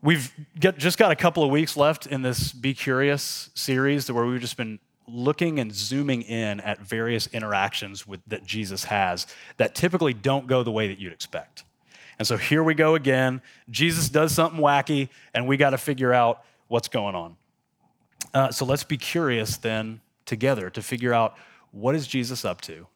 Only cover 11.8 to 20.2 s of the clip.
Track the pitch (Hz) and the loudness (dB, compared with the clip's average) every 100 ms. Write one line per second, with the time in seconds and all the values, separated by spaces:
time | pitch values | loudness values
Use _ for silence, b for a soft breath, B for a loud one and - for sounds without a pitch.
11.8 | B B B B 107 113 - 147 160 151 | B B B B -2 -2 2 2 2 4
12.8 | 156 160 135 131 131 127 B B - 113 | 4 4 2 2 2 -2 B B -12 0
13.8 | 160 165 151 147 160 - 165 160 147 143 | 0 2 0 2 2 4 2 4 4 4
14.8 | 135 147 135 b b 117 123 139 143 131 | 2 0 -2 b b -4 0 4 4 4
15.8 | - 135 127 123 120 120 b b b 117 | -2 0 4 6 4 2 b b b -2
16.8 | - 123 101 92 82 82 _ _ _ _ | -2 -4 -2 -6 -8 -14 _ _ _ _
17.8 | _ _ _ _ - 135 135 117 127 143 | _ _ _ _ -4 0 0 0 -2 -2
18.8 | - 143 - 175 156 117 107 - 117 110 | -2 -6 -2 -2 0 0 -2 -4 -4 -4
19.8 | 110 110 _ _ | -6 -10 _ _